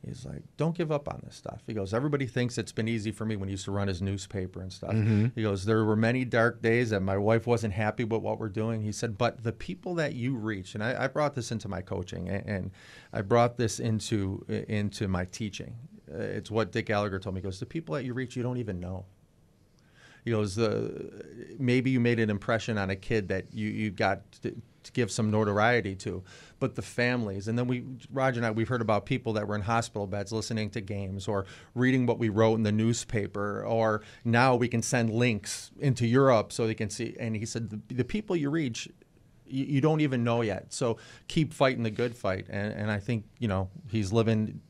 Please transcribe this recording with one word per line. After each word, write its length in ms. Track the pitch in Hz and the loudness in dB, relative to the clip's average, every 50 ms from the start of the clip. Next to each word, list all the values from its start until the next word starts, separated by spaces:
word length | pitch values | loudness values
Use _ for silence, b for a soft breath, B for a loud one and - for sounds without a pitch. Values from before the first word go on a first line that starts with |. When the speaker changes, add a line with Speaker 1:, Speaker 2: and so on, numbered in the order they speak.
| - | -12
Speaker 1:
he's 200 | - - - - | -12 -12 -12 -12
like, 160 | 135 - - - - _ | -12 -12 -12 -14 -16 _
"Don't 180 | - 147 165 165 | -2 -2 -2 0
give 160 | - 170 151 | -2 -2 -2
up 160 | 156 143 - | -2 -2 -2
on 140 | - - - - | -4 -10 -8 -12
this 100 | - - | -16 -18
stuff." 260 | - - - - 113 - | -14 -12 -12 -12 -12 -10
He 80 | - 117 | -8 -6
goes, 200 | 107 98 95 107 | -4 -4 0 0
"Everybody 320 | 117 135 151 143 143 135 | 0 2 2 0 0 -2
thinks 320 | 117 - 127 123 120 123 | -2 0 0 0 0 0
it's 140 | - 110 - - | -4 -6 -4 -4
been 140 | - 113 110 | -2 -2 0
easy 220 | 117 113 101 110 | 0 0 -2 -4
for 140 | 104 - 113 | -4 -4 -4
me," 100 | 110 110 | -4 -2
when 100 | 101 95 | -2 -4
he 60 | 98 98 | -4 -4
used 120 | 95 - | -6 -4
to 60 | - | -2
run 160 | 98 101 101 | -2 0 0
his 140 | 98 92 82 | 0 0 0
newspaper 600 | 98 98 98 98 - - - 101 92 92 - 95 | -2 -2 -2 -4 -6 -6 -6 -6 -6 -6 -8 -10
and 100 | 95 92 | -12 -12
stuff. 200 | 92 - - - | -10 -10 -6 -2
Speaker 2:
Mm-hmm. 360 | 107 110 107 107 110 101 107 123 120 | 0 2 4 4 4 4 4 2 0
Speaker 1:
He 60 | - 110 | 0 0
goes, 220 | 107 101 98 95 | 0 0 0 2
"There 180 | 104 110 110 110 | 2 4 4 4
were 100 | 107 107 | 4 4
many 300 | 107 113 113 120 131 127 | 4 4 4 4 2 0
dark 360 | 120 113 117 113 120 117 113 | 2 4 4 4 4 2 2
days 280 | 113 113 113 120 123 113 | 2 4 4 4 4 2
that 120 | 107 98 | 2 0
my 160 | 92 98 95 | 2 2 0
wife 300 | 98 101 107 113 117 113 | 2 4 4 4 4 4
wasn't 260 | 117 120 110 117 110 87 | 2 2 2 2 -2 -2
happy 300 | 90 110 107 - - 123 | 0 0 0 0 0 -2
with 180 | 104 113 110 | 0 0 -2
what 160 | 101 104 110 110 | 0 -2 -4 -4
we're 100 | 113 107 | -4 -6
doing." 320 | 92 113 110 113 117 110 | -2 -2 -2 -2 -2 -2
He 100 | 107 107 | -2 -4
said, 260 | 104 - - 117 104 | -4 -4 -4 -4 -2
"But 260 | - 120 117 - - 110 | 0 0 0 0 -2 -4
the 100 | 117 113 | -6 -4
people 420 | - - - 180 180 - 180 180 | -4 -8 -10 -10 -8 -6 -4 -2
that 180 | 170 156 139 - | -2 -2 -2 -2
you 220 | 123 117 127 139 | -2 -2 -2 -2
reach," 400 | 117 104 110 107 95 92 - - | -2 -2 -4 -4 -4 -6 -8 -6
and 80 | - 107 | -4 -2
I, 220 | 117 131 101 123 | -2 -2 0 -2
I 20 | |
brought 280 | 135 135 143 151 143 143 | -2 0 0 0 0 0
this 160 | 135 113 - | -4 -6 -4
into 160 | 120 107 - 101 | -6 -6 -4 -4
my 120 | 95 87 | -6 -6
coaching, 460 | 92 - 98 95 90 90 - 90 90 90 | -6 -6 -6 -6 -6 -6 -8 -8 -6 -4
a-, 140 | 95 98 - | -4 -4 -4
and 260 | - 104 95 92 95 95 B B B B B B B - | -4 -4 -4 -4 -6 -10 B B B B B B B -6
I 80 | 110 | -6
brought 340 | 104 98 120 120 117 120 120 | 0 4 4 6 6 4 2
this 220 | - 123 110 - - | 0 -2 -2 -2 -2
into, 680 | 120 117 110 107 - - 120 107 95 95 98 - - - 107 104 - | -2 -2 -2 -2 -2 -2 -2 0 0 -2 -4 -6 -6 -4 -4 -4 -4
into 400 | - 110 104 104 101 - - 113 | -2 -2 -2 -2 -2 -2 -4 -2
my 180 | 95 95 90 92 | -2 0 -2 -2
teaching. 500 | 92 - - 113 104 95 - - 64 117 117 123 160 - - - - 71 | -4 -6 -8 -8 -8 -6 -8 -12 -12 -12 -14 -16 -18 -20 -20 -18 -12 -8
Uh, 40 | |
it's 340 | 95 107 101 98 104 - - | -6 -6 -6 -6 -8 -8 -2
what 200 | 107 110 110 92 92 | 0 0 0 2 0
Dick 140 | 117 110 | -2 0
Gallagher 320 | - 107 104 104 104 92 95 | 2 2 2 2 0 -2 -4
told 160 | - 104 95 | -4 -4 -6
me. 40 | 95 | -4
He 20 | 92 | -4
goes, 160 | 98 92 - | -6 -6 -6
"The 40 | 127 | -10
people 300 | - - 160 160 - 156 | -8 -8 -8 -6 -4 -6
that 80 | 147 123 | -4 -4
you 100 | 127 120 | -4 -4
reach, 220 | 123 131 120 - | -4 -6 -6 -4
you 80 | 131 113 | -4 -4
don't 140 | 123 123 | -2 -2
even 220 | 123 117 104 95 90 | -4 -4 -4 -6 -6
know." 240 | 90 90 95 92 95 - - _ _ _ _ _ - _ _ _ _ _ _ B B B B B B B B B B | -6 -8 -8 -8 -10 -14 -20 _ _ _ _ _ -20 _ _ _ _ _ _ B B B B B B B B B B
He 60 | 117 | 0
goes, 240 | 113 107 104 101 92 | 0 2 0 0 0
"The, 1000 | 110 117 107 104 110 110 107 - - - - - 101 - - - 117 - - - - | 2 2 2 2 0 -2 -4 -6 -8 -12 -12 -12 -16 -18 -16 -16 -16 -16 -16 -8 -2
maybe 320 | 135 120 123 131 120 135 | 2 4 4 4 4 4
you 80 | 131 127 | 4 4
made 200 | 117 120 120 117 | 4 4 4 4
an 100 | 113 107 | 2 2
impression 480 | 104 98 - - 117 110 - - 113 | 0 -2 0 0 0 0 0 -2 -2
on 120 | 104 98 95 | 0 0 0
a 60 | 98 | -2
kid 320 | 98 - - 120 110 98 87 | -4 -2 0 0 0 0 0
that 240 | 98 95 - - - | -2 -4 -4 -6 -6
you, 160 | 110 107 107 | -4 -4 -2
you 220 | 104 107 107 107 | -2 -2 -2 -2
got 380 | 90 - 113 95 98 95 - - - - - | 0 0 2 2 2 0 -6 -18 -20 -8 -8
to, 80 | 113 - 120 - _ _ _ _ | -8 -8 -8 -16 _ _ _ _
to 80 | - _ | -6 _
give 180 | - 120 107 | 0 0 0
some 200 | - - 113 107 | 0 0 0 2
notoriety 640 | 104 107 110 104 101 104 104 117 123 120 95 98 95 | 4 4 2 4 4 4 4 6 4 4 2 -2 -6
to, 280 | 95 - 110 90 92 92 B B B B B B B | -6 -6 -6 -6 -6 -10 B B B B B B B
but 160 | 139 127 - | -4 -4 -2
the 60 | - | -6
families." 680 | 101 - - - 120 123 123 123 117 104 98 101 101 110 | -10 -8 -2 0 0 2 2 0 -2 -2 -4 -4 -4 -2
And 100 | 113 120 | -2 -2
then 80 | 123 | 0
we, 160 | 123 127 123 120 127 131 117 - - | 0 -2 -4 -4 -8 -12 -14 -14 -8
Roger 300 | 113 135 131 131 127 117 | -4 0 0 0 2 2
and 60 | 117 | 0
I, 60 | 113 | 0
we've 180 | 107 110 113 110 | 2 0 0 0
heard 120 | 131 120 | 0 -2
about 240 | 117 107 107 101 - | 2 2 2 2 2
people 280 | - 139 127 - 117 107 | 0 -2 -2 0 0 -2
that 120 | 107 104 101 | 0 -2 -2
were 60 | 104 | -2
in 60 | 104 98 | -2 0
hospital 440 | 101 117 117 113 - - 107 104 | 2 2 2 0 0 -4 -6 -4
beds 240 | 98 98 101 101 92 | -4 -4 -6 -4 -4
listening 380 | 113 110 104 - 113 110 107 101 | -4 -4 -4 -2 -2 -2 -2 -4
to 100 | 104 123 | -4 -8
games 460 | 98 92 107 101 98 95 95 98 92 | -6 -6 -6 -6 -6 -6 -6 -6 -4
or 180 | - 107 98 95 B B B B B B | -2 -2 -2 -2 B B B B B B
reading 300 | 120 123 127 131 131 123 | 2 4 4 4 4 4
what 140 | 120 117 117 | 2 2 2
we 100 | 120 110 | 0 0
wrote 260 | 95 107 110 110 113 | 4 6 6 6 6
in 80 | 113 110 | 4 4
the 80 | 104 | 2
newspaper, 920 | 104 107 110 117 117 - - - - 110 101 - - 104 101 104 101 104 104 | 4 4 4 2 2 0 -2 -2 -2 -2 -2 -2 -4 -4 -4 -4 -4 -4 -2
or 360 | 107 113 113 113 113 107 107 B B B B B | 0 2 4 4 4 2 2 B B B B B
now 320 | 117 113 117 127 131 127 | 2 4 6 6 6 6
we 140 | 113 123 117 | 4 4 2
can 120 | - 117 | 2 0
send 280 | 113 - - 127 117 113 | 0 2 2 2 2 2
links 640 | 104 113 123 123 113 101 - - - - - - - - | 2 2 2 2 2 0 -4 -8 -10 -10 -12 -16 -12 -2
into 280 | - 143 113 - 123 | 0 0 2 2 2
Europe 460 | 117 117 135 139 135 123 110 98 - - | 4 6 6 8 8 8 6 4 0 -2
so 140 | - 120 | -2 0
they 60 | 110 113 | 0 0
can 140 | - 113 101 | -2 -4 -6
see. 280 | - - 117 113 110 - | -4 -6 -6 -6 -6 -6
And 160 | - 113 110 | -4 -4 -4
he 100 | 104 110 | -4 -4
said, 240 | 107 - 120 117 - | -4 -6 -6 -6 -6
"The, 260 | 107 107 - - 127 | -8 -10 -10 -6 -2
the 100 | 123 120 | -2 -2
people 320 | 120 - 208 214 - 190 | 0 -2 -4 -2 0 -2
you 120 | 175 143 139 | 0 0 0
reach, 380 | 143 165 156 127 113 - - - - _ - _ _ _ - _ _ - _ | 0 0 0 -2 -4 -6 -10 -12 -16 _ -20 _ _ _ -20 _ _ -20 _
you, 200 | - - 131 135 | -8 -4 -4 -2
you 160 | 131 143 135 | 2 2 4
don't 180 | 135 156 160 160 | 6 6 4 4
even 240 | 151 143 131 123 117 | 2 2 2 2 2
know 180 | 120 117 120 | 2 2 2
yet. 300 | 117 107 95 98 - - - | 2 0 0 -2 -6 -10 -4
So 260 | - 135 117 113 B B B B B B | -2 0 0 0 B B B B B B
keep 240 | _ - 170 156 - - | _ 2 2 2 2 2
fighting 300 | - 147 131 131 120 117 | 4 4 4 4 2 -2
the 80 | 113 | -2
good 240 | 107 104 120 123 117 | 0 0 -2 -2 -2
fight." 300 | - - 101 95 98 98 - | -2 -2 -2 -2 -2 -4 -6
And, 220 | - 101 101 107 - | -4 -4 -4 -4 -4
and 160 | - 104 107 | -4 -2 -2
I 100 | 107 101 | -2 -2
think, 260 | 98 - 123 110 104 - _ _ | -2 -2 -2 -2 -4 -8 _ _
you 100 | 120 107 | -2 0
know, 200 | 95 95 95 92 - - - 123 | 2 0 0 -2 -6 -14 -12 -2
he's 240 | - 113 104 92 101 | 0 0 0 4 4
living 480 | 113 113 113 113 110 110 104 - - - _ | 4 4 6 4 2 2 0 -4 -10 -16 _